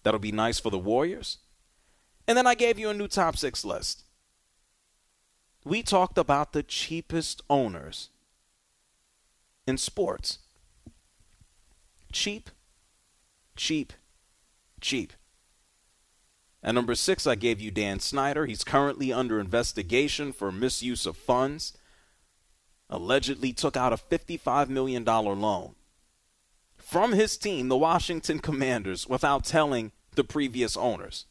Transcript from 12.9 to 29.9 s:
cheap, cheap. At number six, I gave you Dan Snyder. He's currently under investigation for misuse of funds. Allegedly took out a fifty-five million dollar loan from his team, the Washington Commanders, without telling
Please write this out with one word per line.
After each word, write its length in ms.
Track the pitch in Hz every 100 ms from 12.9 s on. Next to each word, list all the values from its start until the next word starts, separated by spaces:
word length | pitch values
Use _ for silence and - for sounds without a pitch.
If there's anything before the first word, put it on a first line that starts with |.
| _ _ _ _ _ _ -
cheap, 380 | - 156 131 - _ _ _ _ _ _ _ -
cheap. 320 | - 131 92 - _ _ _ _ _ _ _ _ _ _ _ _ _ _
At 100 | -
number 220 | 120 117 127
six, 320 | - 185 143
I 80 | 113
gave 260 | 117 104
you 80 | 107
Dan 300 | 98 104 98
Snyder. 480 | - 139 139 147 143
He's 160 | 104
currently 500 | - 139 143 135 131
under 260 | 123 123 110
investigation 920 | 95 117 117 - 87 123 143 - 147
for 200 | 127 98
misuse 540 | 95 127 - 123 117 92
of 120 | 80
funds. 560 | - 123 135 151 - - _ _ _ _ _ _ _ _ _ _ _
Allegedly 640 | 90 87 135 135 135 131
took 240 | 120 143 131
out 180 | 127
a 40 | 113
fifty-five 720 | - 165 - 170 - 131 135
million 340 | 135 135 123
dollar 300 | 117 113 104
loan 400 | 98 107 92 80 _ _ _ _ _ _ _ _ _ _ _
from 360 | - 170 233
his 220 | 202 214 -
team, 320 | 208 170 127
the 80 | 131
Washington 600 | 160 175 - 165 - 156
Commanders, 720 | - 139 131 120 95 92 -
without 360 | 127 147 139
telling 480 | - 160 147 127 110